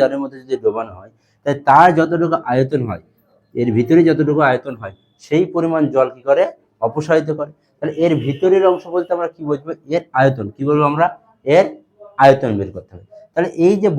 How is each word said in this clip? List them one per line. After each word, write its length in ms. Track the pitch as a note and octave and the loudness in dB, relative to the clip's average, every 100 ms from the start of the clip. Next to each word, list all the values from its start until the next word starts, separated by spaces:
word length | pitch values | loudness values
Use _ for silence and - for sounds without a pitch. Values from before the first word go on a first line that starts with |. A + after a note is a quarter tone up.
জারের 180 | C3 C#3 | 0 -2
মধ্যে 160 | C#3 C3 | -8 -12
যদি 140 | C3 B2+ | -8 -4
ডোবানো 280 | G#2+ G#2+ A2+ F#2 | -2 -4 -8 -14
হয়, 120 | G#2 _ _ _ C#3+ | -20 _ _ _ -6
তাহলে 120 | B2+ C#3 | -2 4
তার 200 | C#3 F3 D#3+ | 6 6 4
যতটুকু 380 | D#3+ E3 E3 D#3+ - | 0 0 -2 -4 -2
আয়তন 320 | B2+ C3+ D3 A#2 | -2 0 -2 -4
হয়, 140 | F2 - _ _ _ _ | -8 -14 _ _ _ _
এর 140 | A#2+ A#2+ A2 | -4 -2 0
ভিতরে 240 | A#2+ E3 E3 | 2 4 4
যতটুকু 320 | D3 D3 D3+ C#3+ | 2 0 2 0
আয়তন 240 | B2+ C#3 A#2 | 0 -4 -14
হয়, 140 | G2+ - _ _ | -16 -18 _ _
সেই 220 | - D#3 F#3 | -4 -2 -2
পরিমাণ 280 | E3+ E3 D#3+ C#3+ | -2 -2 -2 0
জল 140 | C3+ B2+ | 0 0
কি 100 | B2+ B2+ | -2 0
করে? 160 | C#3+ G3+ - _ _ | 0 0 -4 _ _
অপসারিত 480 | - D3+ D#3 D#3+ D#3 D3+ | -6 -4 -2 -2 0 -6
করে। 120 | D3 - _ | -10 -14 _
তাহলে 180 | _ D#3 D3+ | _ -8 -2
এর 80 | E3+ D3+ | 0 0
ভিতরের 400 | B2 C3+ F#3 F#3+ F#3+ | -2 -2 2 2 2
অংশ 140 | F3+ F3 | 0 -4
বলতে 160 | F3 E3+ F3 | -6 -4 -4
আমরা 120 | E3+ | -6
কি 80 | E3 D3 | -8 -6
বুঝবো? 220 | D3 D3+ D#3 C3+ | -6 -6 -14 -6
এর 80 | E3 - B2+ | -6 -4 0
আয়তন। 280 | C3+ C3 G2+ - | 0 0 -8 -6
কি 60 | C#3 | -2
বলবো 160 | D3 D3 | 0 0
আমরা? 160 | D3+ F3 - _ _ C3 | 0 -2 -4 _ _ 0
এর 200 | D#3+ G3+ - _ _ - - | 2 2 -4 _ _ -14 4
আয়তন 320 | C#3 C3+ C3 G#2 | 4 4 0 -4
বের 120 | F#2 | -6
করতে 180 | F2+ - | -12 -18
হবে। 100 | F2+ - - - | -20 -20 -20 -10
তাহলে 160 | - F3+ - E3+ | -6 -4 0 2
এই 80 | G3+ | 2
যে 60 | G3+ | 0